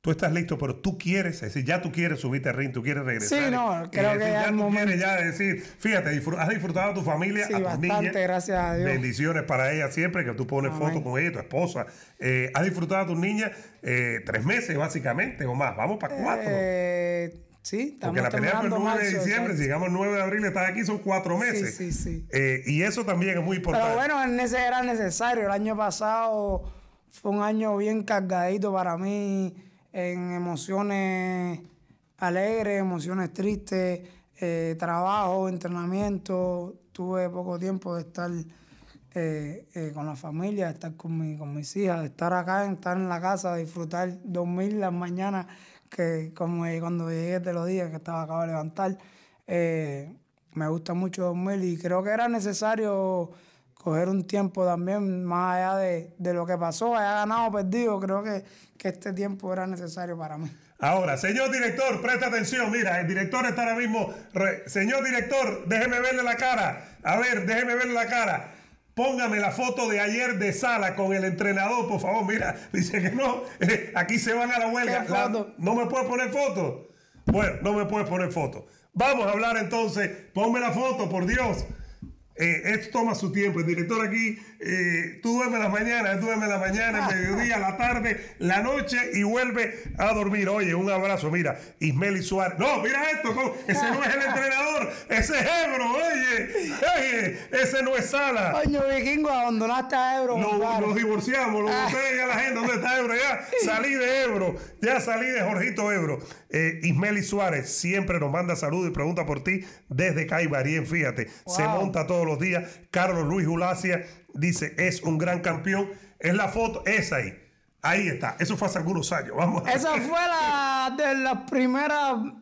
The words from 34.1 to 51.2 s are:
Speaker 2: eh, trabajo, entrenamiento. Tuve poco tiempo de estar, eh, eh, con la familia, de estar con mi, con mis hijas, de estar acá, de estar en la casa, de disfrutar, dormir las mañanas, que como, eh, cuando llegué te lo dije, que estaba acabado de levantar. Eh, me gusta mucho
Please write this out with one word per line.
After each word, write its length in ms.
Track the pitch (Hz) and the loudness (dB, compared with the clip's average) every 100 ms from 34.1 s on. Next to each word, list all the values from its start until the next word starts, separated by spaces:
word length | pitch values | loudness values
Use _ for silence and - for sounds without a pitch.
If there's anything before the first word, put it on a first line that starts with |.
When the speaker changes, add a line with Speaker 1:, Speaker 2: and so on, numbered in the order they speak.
| - _ - | -20 _ -8
Speaker 2:
eh, 380 | 175 165 165 160 | -4 -2 -2 -2
trabajo, 720 | 170 170 180 208 196 185 190 | -2 0 2 2 2 0 0
entrenamiento. 1300 | 180 170 175 175 190 208 196 - 185 180 180 175 - _ | -2 -6 -4 -2 -2 -2 -2 -4 -2 0 -2 -6 -14 _
Tuve 360 | - 180 185 180 | -10 -4 -2 -2
poco 280 | 180 180 175 | -4 -6 -4
tiempo 360 | 185 190 185 170 | -4 -4 -4 -6
de 60 | |
estar, 280 | 165 - 175 175 165 - - - - - - | -8 -8 -6 -6 -8 -16 -20 -20 -20 -20 -12
eh, 520 | 185 160 156 147 165 - | -4 -4 -4 -6 -10 -12
eh, 160 | - 160 | -8 -8
con 120 | 147 151 | -6 -8
la 80 | |
familia, 520 | 143 160 156 185 208 175 | -8 -8 -6 -4 -2 -4
de 60 | |
estar 200 | 160 170 | -6 -10
con 220 | 160 170 165 | -10 -6 -4
mi, 180 | 160 151 | -4 -6
con 180 | 147 | -8
mis 200 | 143 143 190 | -8 -8 -2
hijas, 240 | 196 170 | 0 0
de 60 | 151 | -4
estar 240 | - 170 | -4 0
acá, 280 | 180 175 190 | 0 0 0
de 120 | 202 | 0
estar 220 | 185 185 180 | -2 -2 -2
en 120 | 185 | -2
la 120 | 175 | -2
casa, 340 | 180 196 190 | 0 0 -2
de 80 | 175 | -4
disfrutar, 460 | 160 170 165 170 180 180 | -4 -6 -6 -4 -4 -6
dormir 500 | 202 175 175 175 196 | -8 -4 -2 -2 -2
las 180 | 208 190 | 0 -2
mañanas, 540 | 175 175 180 190 196 180 - - - _ | -2 -4 -4 -2 -2 -6 -14 -20 -20 _
que 440 | - 170 165 160 | -4 -2 -2 -6
como, 320 | 160 170 170 165 | -4 -4 -2 -2
eh, 120 | 165 | -4
cuando 300 | 170 175 165 | -4 -4 -2
llegué 300 | 165 165 180 | -4 -2 -2
te 120 | 175 | -2
lo 120 | 175 | -2
dije, 240 | 170 185 175 | -2 -2 -2
que 60 | 156 | -6
estaba 260 | - 165 | -8 -6
acabado 200 | 156 165 | -4 -4
de 60 | 165 | -2
levantar. 460 | 160 160 160 190 190 - - - _ - | -2 -6 -2 -4 -4 -12 -20 -20 _ -4
Eh, 680 | 175 170 160 156 139 143 220 _ _ _ | 0 0 0 -2 -6 -10 -16 _ _ _
me 160 | - 156 | -6 -2
gusta 240 | 165 160 | -2 -2
mucho 280 | 175 185 185 | -2 -2 -2